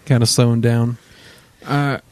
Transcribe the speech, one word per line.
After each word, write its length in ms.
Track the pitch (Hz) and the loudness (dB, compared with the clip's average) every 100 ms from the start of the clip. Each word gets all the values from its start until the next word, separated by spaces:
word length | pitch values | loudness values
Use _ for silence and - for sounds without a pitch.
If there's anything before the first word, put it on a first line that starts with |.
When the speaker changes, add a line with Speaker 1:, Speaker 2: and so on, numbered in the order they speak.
| - | -2
Speaker 1:
kinda 200 | 123 113 | 0 2
slowing 340 | - 120 117 | 2 2 2
down. 360 | 117 117 117 120 - - - - _ _ - | 0 0 -2 -4 -14 -20 -20 -20 _ _ -6
Speaker 2:
Uh, 320 | 143 143 131 - | -4 -2 -6 -10